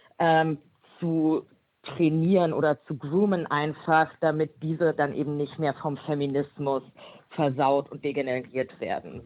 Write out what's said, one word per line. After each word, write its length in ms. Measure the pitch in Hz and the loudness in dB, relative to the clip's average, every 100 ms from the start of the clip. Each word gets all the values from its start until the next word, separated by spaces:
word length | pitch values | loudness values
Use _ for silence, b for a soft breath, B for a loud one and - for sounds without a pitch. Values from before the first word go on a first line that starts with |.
| b - | b 0
ähm, 380 | 170 160 160 147 - _ _ - | 4 4 4 -2 -8 _ _ -6
zu 420 | 170 160 156 156 - _ _ _ - 139 | -2 2 2 0 -4 _ _ _ -12 0
trainieren 560 | 165 160 165 190 170 | 2 4 4 4 2
oder 300 | 135 151 165 - | 2 0 0 -4
zu 100 | 143 | -8
groomen 500 | 147 170 202 185 156 | -2 2 2 0 -2
einfach, 640 | 147 151 147 - 160 156 - | -2 -2 -4 2 4 4 0
damit 400 | 160 156 156 - | 0 0 -2 -4
diese 320 | 156 160 170 | -6 0 0
dann 220 | 151 143 | 2 -2
eben 220 | - 147 147 | -2 -4 -2
nicht 200 | 143 - | -4 -2
mehr 160 | 151 | -4
vom 220 | 139 156 139 | -2 -6 -6
Feminismus 840 | - 147 143 139 139 - 139 135 127 B B B _ | -4 -2 0 -2 -4 -6 -4 -4 -6 B B B _
versaut 580 | - 147 131 139 139 139 | -2 -2 2 2 2 -2
und 100 | 147 | -8
degeneriert 800 | 147 139 135 127 117 127 127 - | -6 -4 -4 -4 -4 -6 -6 -8
werden, 420 | 98 92 82 - | -6 -6 -8 -16